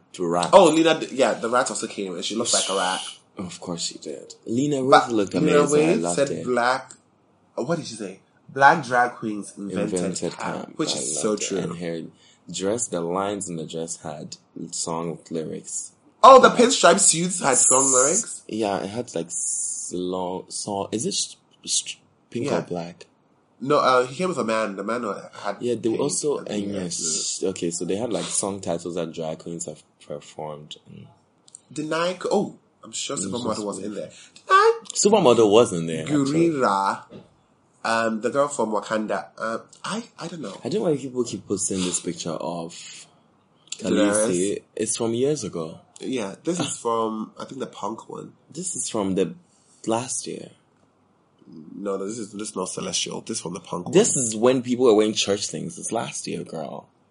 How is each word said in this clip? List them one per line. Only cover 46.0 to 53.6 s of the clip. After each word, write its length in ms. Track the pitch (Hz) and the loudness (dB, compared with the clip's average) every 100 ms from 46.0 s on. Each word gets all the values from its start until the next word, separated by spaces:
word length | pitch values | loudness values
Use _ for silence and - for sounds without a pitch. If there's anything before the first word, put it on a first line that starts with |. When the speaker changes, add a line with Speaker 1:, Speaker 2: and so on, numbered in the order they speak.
Speaker 2:
Yeah, 340 | 92 127 98 - - | -6 -4 -6 -6 -4
this 160 | 180 | -4
is 160 | 143 - | -4 -4
from, 560 | 117 117 113 110 110 - | -2 0 0 -4 -8 -10
I 60 | |
think, 160 | - 131 | -14 -10
the 80 | 117 | -10
punk 400 | - 101 113 - | -8 -10 -10 -12
one. 240 | - - - _ | -14 -14 -20 _
Speaker 1:
This 240 | 113 185 - | -12 -8 -6
is 120 | - | -6
from 260 | 113 95 92 | -2 0 0
the 200 | 85 - _ _ _ _ - | 0 -4 _ _ _ _ -4
last 420 | 113 123 - - | -2 -2 -8 -8
year. 240 | - - - _ _ _ _ _ _ _ _ - 80 78 - | -12 -14 -20 _ _ _ _ _ _ _ _ -20 -20 -18 -10
Speaker 2:
No, 220 | 98 95 | -6 -4
no, 100 | 98 | -6
this 100 | 120 | -8
is, 120 | 101 | -10
this 180 | 101 107 | -10 -8
is 40 | 95 | -6
not 140 | 92 | -6
Celestial. 500 | - 90 87 - 95 | -6 -6 -4 -6 -8
This 180 | 92 113 | -8 -8
is 60 | |
from 100 | 87 | -8
the 60 | |
punk 320 | 87 | -10